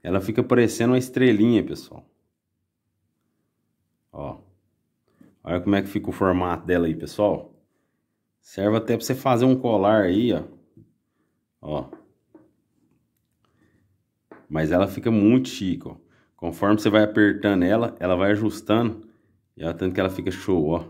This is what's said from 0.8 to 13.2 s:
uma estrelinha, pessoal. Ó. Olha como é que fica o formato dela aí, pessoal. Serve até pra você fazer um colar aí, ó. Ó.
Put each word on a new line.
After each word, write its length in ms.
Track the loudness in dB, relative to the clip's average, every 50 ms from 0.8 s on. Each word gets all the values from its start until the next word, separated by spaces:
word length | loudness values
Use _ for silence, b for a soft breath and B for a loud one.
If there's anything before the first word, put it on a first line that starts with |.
| 0 2 2
uma 60 | 0
estrelinha, 640 | -2 -2 -2 2 4 4 4 4 4 4 4 2 0
pessoal. 440 | -2 -8 -12 -14 -20 -20 -20 -20 _ _ _ _ _ _ _ _ _ _ _ _ _ _ _ _ _ _ _ _ _ _ _ _ _ _ _ _ _ _ _ _ _ _ _ _ _ _ _ _ _
Ó. 260 | _ -14 -14 -14 -14 -16 _ _ _ _ _ _ _ _ _ _ _ _ _ b b b b b b _ _
Olha 160 | -4 -4 -2
como 160 | 0 0 0
é 60 | 0
que 60 | 0
fica 220 | -2 -8 -6 -6 -6
o 40 | -2
formato 540 | 0 2 2 2 2 0 -2 -4 -6 -2
dela 180 | 0 2 2 2
aí, 80 | 0 -2
pessoal. 640 | -6 -8 -12 -4 -2 0 0 0 -2 -8 -16 _ _ _ _ _ _ _ _ _ _ _ _ _ _ _ _ _ _
Serve 380 | _ -18 -8 -4 -2 0 0
até 180 | 0 0 -2 -4
pra 80 | -4 -2
você 120 | -6 -6
fazer 300 | -2 0 0 2 4 4
um 100 | 4 2
colar 480 | 2 0 0 0 2 4 4 4 4 4
aí, 280 | 2 2 2 2 0
ó. 120 | 0 -2 -4 -10 -18 -20 _ _ _ -20 -20 _ _ _ _ _ _ _ _ _ _ _ _ _ _ _
Ó. 300 | -10 -8 -6 -6 -8 -10 -18 -20 _ _ _ _ _ _ _ -20 _ _ _ _ _ _ _ _ _ _ _ _ _ _ _ _